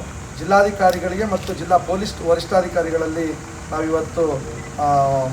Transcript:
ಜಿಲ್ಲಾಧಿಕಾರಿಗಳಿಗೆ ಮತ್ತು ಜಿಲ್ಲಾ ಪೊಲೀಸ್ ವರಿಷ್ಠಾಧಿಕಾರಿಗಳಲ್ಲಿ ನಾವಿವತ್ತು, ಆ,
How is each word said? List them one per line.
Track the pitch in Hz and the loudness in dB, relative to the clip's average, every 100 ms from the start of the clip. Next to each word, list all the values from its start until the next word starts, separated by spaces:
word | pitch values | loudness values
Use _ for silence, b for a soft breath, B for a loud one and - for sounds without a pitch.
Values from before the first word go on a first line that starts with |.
| - - - - | -4 -12 -12 -8
ಜಿಲ್ಲಾಧಿಕಾರಿಗಳಿಗೆ | 165 202 202 202 185 175 180 185 214 | 4 4 4 4 4 4 0 -2 -2
ಮತ್ತು | 185 - | -2 -4
ಜಿಲ್ಲಾ | 156 170 175 | -6 2 2
ಪೊಲೀಸ್ | - 190 214 - 165 | 2 -2 -4 -4 0
ವರಿಷ್ಠಾಧಿಕಾರಿಗಳಲ್ಲಿ | - - 190 175 175 165 160 160 160 160 143 - - - | 0 2 0 2 0 0 0 -2 -2 -4 -4 -10 -14 -8
ನಾವಿವತ್ತು, | 156 160 160 156 170 160 135 - - - - | -4 0 0 -2 0 0 0 -6 -10 -10 -2
ಆ, | 147 143 135 135 131 | 2 4 4 2 0